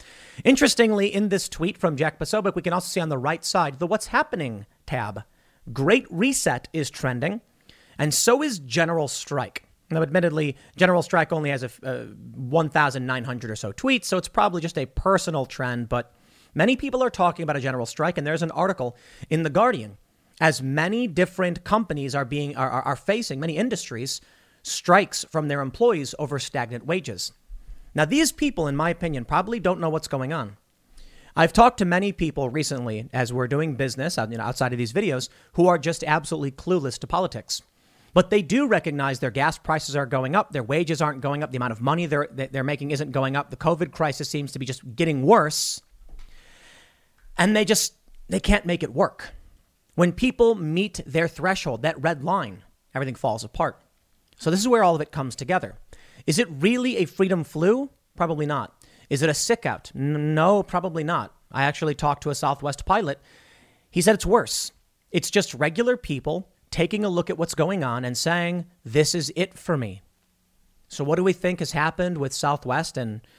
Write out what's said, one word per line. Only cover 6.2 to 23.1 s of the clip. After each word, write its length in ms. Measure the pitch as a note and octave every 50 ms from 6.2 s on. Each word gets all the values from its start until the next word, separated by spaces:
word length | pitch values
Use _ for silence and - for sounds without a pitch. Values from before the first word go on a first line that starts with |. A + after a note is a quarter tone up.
| A3+ C#4 C4 - - F3 B2+ B2 - -
is 160 | - D#3+ C#3+ -
trending, 540 | - - - C3 B2 A#2+ B2+ F3 G3+ A#3 - _ _ _ _ _ _ _ _ _ _ -
and 160 | D3 D3+ D3
so 280 | - - A3+ A#3+ C#4
is 180 | D#4 D4 A3+ E3
General 480 | C#3 B2 A2+ E3+ E3 D#3+ E3+ D#3+ D3 C3
Strike. 560 | - - - - C#3+ C#3 A#2 - - - - _ _ _ _ -
Now, 120 | D#3 D#3+
admittedly, 540 | E3 C#3 D3+ F#3 E3+ E3+ D3+ D#3 D3+ C#3+ C3 - - - _
General 260 | - F#3 F3+ F3+ F3
Strike 300 | D3+ - - E3+ D#3 -
only 180 | E3+ D#3 D3+ C#3+
has 120 | C#3 C3
a 40 | B2+
f-, 140 | A#2+ - - -
uh, 200 | C3 B2+ B2 A#2 A2 A#2 B2 A#2+ A#2+ A2+
one 360 | B2 C3 B2 D3 E3 D#3+ D3
thousand 360 | - D#3+ D3 C#3 B2+ C3 B2+
nine 180 | B2+ B2+ B2+ A#2+
hundred 260 | C3 B2 A#2 A#2+ A2
or 60 | G#2+
so 160 | - - G2+
tweets, 340 | - - - C4+ C4+ A3+ -
so 100 | - F#3+
it's 120 | F#3 - -
probably 340 | - A3 G3+ G3+ F3 E3+
just 160 | D#3 E3 - D#3
a 80 | C3
personal 600 | - _ - - F#3+ G3 - - F3+ D#3+ C#3 C3
trend, 420 | - - - C3 B2 B2 A#2+ A#2 A2
but 240 | B2 A#2+ A#2+ - _ _ _ _ _ _ _ _ -
many 220 | - F3 A#3 C4+
people 260 | - C#4 C4+ B3+ B3+
are 80 | B3+ A#3+
talking 320 | - - F#3 F3 - -
about 140 | E3 D3+ C#3+
a 40 | C#3
general 260 | B2+ C3+ C3 B2+ A#2
strike, 300 | - - - D3+ F3 F3
and 100 | E3 C#3+
there's 160 | D3 D#3+ D#3+
an 100 | E3 D#3+
article 440 | - D3+ F3+ F#3+ F3+ - B2+ A#2+ - - - - - - - -
in 140 | - E3
The 80 | E3 D3+
Guardian, 480 | C3+ F3+ A3+ B3+ A3 C3 G#2+ G#2 G2+ - _ _ _ _ _ _ _ -
as 220 | D#3+ D#3+ D3 -
many 440 | C3 C3+ C#3 D3+ D#3+ F#3 G#3+ A#3+ B3+
different 580 | G#3 D3 E3+ F3+ F3+ - - F#3 F3 E3+ F3 -
companies 500 | - G3+ A3 A3 - D#3 D3 C#3 C3 B2
are 100 | C#3+ C3+
being, 320 | A#2 C#3+ D3 D3 C#3+ C#3+
are, 140 | B2 C3 B2+
are, 120 | A#2+ C3
are 140 | - C#3+ C#3
facing, 440 | - - -